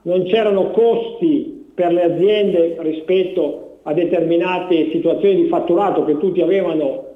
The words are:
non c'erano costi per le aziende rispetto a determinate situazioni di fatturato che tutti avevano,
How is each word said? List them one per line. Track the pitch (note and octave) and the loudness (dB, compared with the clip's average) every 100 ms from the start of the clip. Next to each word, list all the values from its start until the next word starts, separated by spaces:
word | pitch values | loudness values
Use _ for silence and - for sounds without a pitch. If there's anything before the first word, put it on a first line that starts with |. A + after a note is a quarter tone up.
non | E3 F#3 | -4 -2
c'erano | F3 A3 G#3+ G3 - | 0 0 2 0 0
costi | A3 A#3 A3 - - E3 C#3 - - - | 2 2 2 -4 -2 0 0 -2 -12 -12
per | - F3 | -4 0
le | E3+ | 2
aziende | E3+ E3+ G3 G#3+ G3 F3 E3+ E3 | 0 2 2 2 2 2 0 0
rispetto | D#3 D#3 - F#3 F3+ F3 D3 - - - | -6 -4 0 0 0 -2 -4 -4 -14 -12
a | D#3 | -4
determinate | D#3 - E3+ E3 E3+ F3+ F3+ F3 E3 C#3+ | -2 0 0 2 0 0 -2 0 0 0
situazioni | E3 E3 - G3+ F3+ | 0 0 0 2 2
di | E3+ | 2
fatturato | E3+ E3 F3 G3 E3+ | 0 0 0 2 0
che | D3+ D3 | 0 0
tutti | F#3+ F3 | 0 0
avevano, | E3 G3 F3 D#3 C3+ - - | 2 2 0 -2 -2 -4 -10